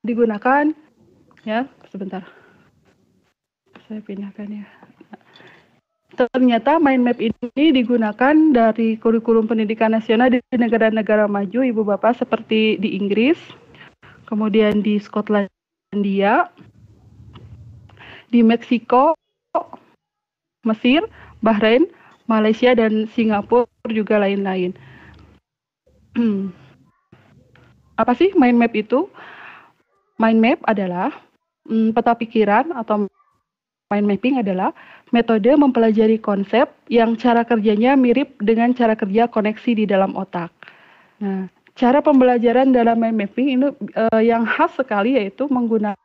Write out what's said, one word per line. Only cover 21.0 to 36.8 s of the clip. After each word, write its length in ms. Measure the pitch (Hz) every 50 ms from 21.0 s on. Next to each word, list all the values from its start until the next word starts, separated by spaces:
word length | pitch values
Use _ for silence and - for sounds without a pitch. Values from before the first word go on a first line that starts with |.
| 427 - - - - - - -
Bahrain, 480 | - 220 226 202 220 220 226 262 330 403 - _ _ - _ _ _ -
Malaysia, 480 | 220 220 214 214 220 - 247 240 247
dan 320 | 233 226 214 220 214 220 214 -
Singapura, 480 | - 226 220 214 202 208 - 233 247 240 _ _ _ _ 226
juga 320 | 220 220 208 - 214 208
lain-lain. 560 | 202 196 202 202 196 190 190 190 180 180 190 - - - - - - - - - - _ _ _ _ _ _ _ _ _ _ _ _ _ _ _ _ _ _
<clears throat> 400 | 233 240 220 208 190 196 190 175 - - - _ _ _ _ _ _ _ _ - _ _ _ _ _ _ _ _ _ _ _ _ _ _ _ _ -
Apa 120 | 220 247 247
sih 240 | - 339 392 381
mind 200 | 359 262 247 240 240
map 120 | 233 233 233
itu? 320 | 214 214 - 240 269 370 415 _ - - - - - - - - - _ _ _ _ _ _ _ _ _ _ _ -
Mind 160 | 220 226 226
map 240 | 226 220 233 302 - - -
adalah, 400 | 220 202 196 180 175 180 190 285 - - _ _ _ _ _ _ _ _ _
mm, 240 | - 226 220 220 220 220
peta 160 | 240 226 233 233
pikiran 560 | 233 233 226 - 226 214 202 202 226 277 320 339
atau 320 | 247 220 - 214 208 202 196 _ _ _ _ _ _ _ _ _ _ _ _ _ _ _ _ 208
mind 160 | 208 208 208
mapping 320 | 202 190 - 254 285 262
adalah 320 | 226 202 185 185 190 277 - - - - - - _ _ -
metode 400 | 233 233 - 226 220 196 240 294
mempelajari 640 | 302 285 269 247 247 226 226 214 220 220 220 226
konsep 560 | 220 220 214 202 196 196 - - 226 294 - _ _